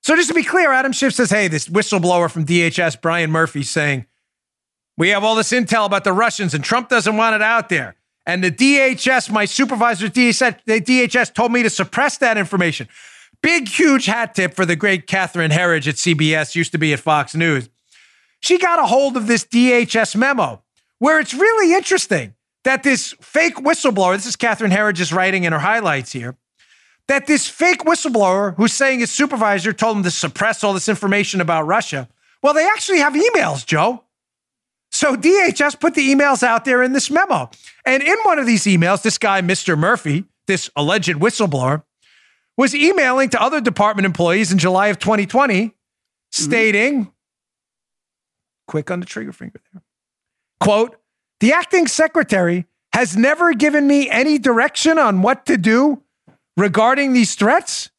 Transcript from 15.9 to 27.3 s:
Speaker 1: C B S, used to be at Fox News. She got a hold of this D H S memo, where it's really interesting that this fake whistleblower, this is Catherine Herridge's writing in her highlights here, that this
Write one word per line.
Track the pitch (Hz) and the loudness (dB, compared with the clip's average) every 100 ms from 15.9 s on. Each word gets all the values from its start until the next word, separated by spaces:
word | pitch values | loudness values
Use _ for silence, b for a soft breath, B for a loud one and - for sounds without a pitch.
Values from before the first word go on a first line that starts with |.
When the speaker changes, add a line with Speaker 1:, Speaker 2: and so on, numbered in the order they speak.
| 147 | -4
Speaker 1:
C | - | -2
B | 160 156 | 0 0
S, | 156 151 170 | 0 -2 -4
used | 160 | -4
to | 165 | -2
be | 156 | -2
at | 143 | -2
Fox | - 151 143 160 | 0 0 0 -2
News. | 165 143 117 _ _ b b b b b | 0 -2 -4 _ _ b b b b b
She | - 359 | 0 0
got | 359 339 | 2 2
a | 240 | 2
hold | 247 277 254 | 2 2 -2
of | 214 | -2
this | 233 | -2
D | - 233 247 | 0 2 4
H | 247 226 | 4 2
S | 226 214 208 | -2 -2 0
memo, | 262 269 156 107 _ _ _ _ | 0 0 -4 -6 _ _ _ _
where | 247 311 | 0 2
it's | - | 0
really | 254 415 453 370 | 0 2 4 2
interesting | 359 359 370 - 170 113 - _ _ | 2 2 -2 0 -4 -4 -14 _ _
that | - 262 | -2 0
this | 277 254 - - | 0 -2 -4 -14
fake | - 294 330 - | -6 -2 -2 -2
whistleblower, | 269 320 277 202 180 196 | -2 0 0 0 0 0
this | 233 | -4
is | - | -4
Catherine | 240 214 214 | -4 -2 0
Herridge's | 190 214 170 175 | 0 0 -2 -2
writing | 170 185 190 | 0 0 0
in | 175 | -2
her | 160 | -2
highlights | 165 226 202 143 120 | 0 0 0 -4 -6
here, | 135 120 139 _ _ b b b b - | -12 -12 -14 _ _ b b b b -4
that | 277 | -4
this | 277 | 0